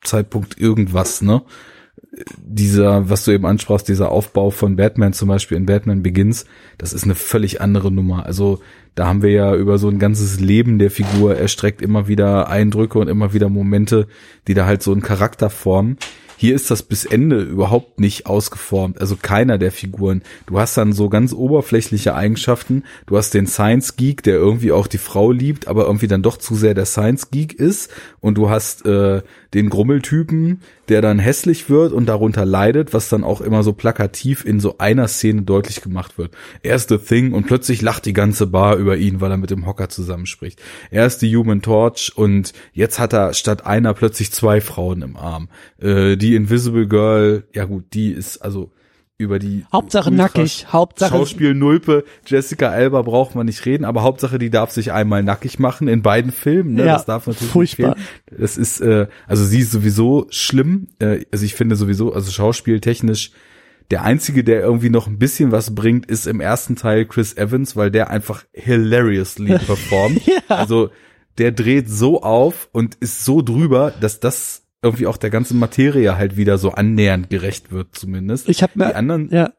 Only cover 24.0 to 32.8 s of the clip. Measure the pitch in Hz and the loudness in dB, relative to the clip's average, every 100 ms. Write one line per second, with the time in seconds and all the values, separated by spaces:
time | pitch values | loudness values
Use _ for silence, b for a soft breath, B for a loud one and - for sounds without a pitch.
24 | 135 139 104 90 98 117 110 78 - 98 | -2 0 0 4 2 2 2 2 0 -6
25 | - 98 113 123 139 143 - 110 101 104 | -4 2 2 2 -2 -4 -2 0 0 0
26 | 110 95 110 - - 110 107 98 92 107 | 0 2 0 -2 -4 0 2 2 -2 -2
27 | 110 131 - 139 156 - 160 202 - B | 0 -2 -4 -6 -6 -2 -2 -2 -8 B
28 | B B 107 104 104 110 - - 107 101 | B B -2 2 2 0 -4 -4 0 2
29 | 98 98 b b b 101 104 98 120 139 | 2 0 b b b 0 0 2 2 0
30 | - 156 160 160 165 185 b b - 107 | 0 -2 0 0 0 -2 b b 0 2
31 | 107 104 113 147 175 160 - 143 165 120 | 4 2 2 0 0 -2 2 2 4 2
32 | 117 107 113 107 95 95 107 147 | 0 0 0 0 0 2 2 2